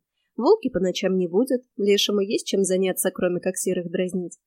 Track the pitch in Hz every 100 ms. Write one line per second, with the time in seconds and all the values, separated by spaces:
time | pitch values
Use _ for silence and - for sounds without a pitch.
0 | _ _ _ - 262 440 262 180 185 175
1 | 190 185 175 185 277 247 - - 202 202
2 | - 208 196 - - 196 185 185 190 175
3 | 190 - 180 175 185 180 190 180 175 180
4 | 180 185 170 -